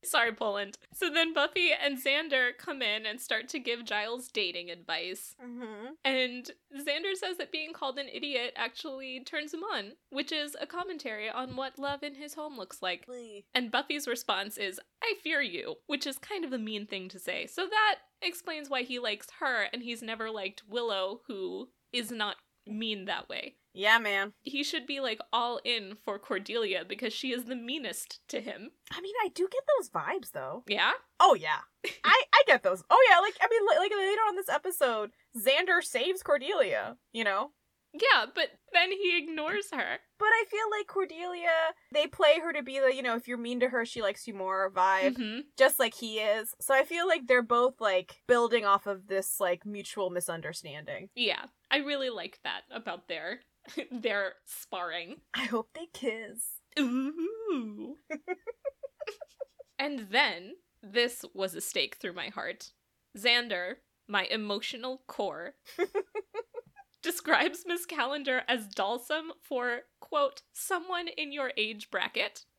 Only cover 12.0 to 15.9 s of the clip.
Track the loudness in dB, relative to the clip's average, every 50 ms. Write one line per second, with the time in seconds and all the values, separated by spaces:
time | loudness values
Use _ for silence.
12 | -6 -10 -10 -10 -14 -14 -10 -10 -10 -10 -8 -10 -12 -12 -12 -6 -4 -4 -4 -4
13 | -8 -14 -16 -14 -14 -14 -16 -18 -20 _ _ -2 -2 0 -2 -2 -2 0 -4 -4
14 | -2 -4 -4 -4 -2 -2 -2 -2 -2 -6 -6 -6 -6 -6 -6 -8 -16 _ _ _
15 | -4 -4 -4 -4 -4 -2 -2 0 -2 -2 -4 -6 -6 -8 -8 -10 _ _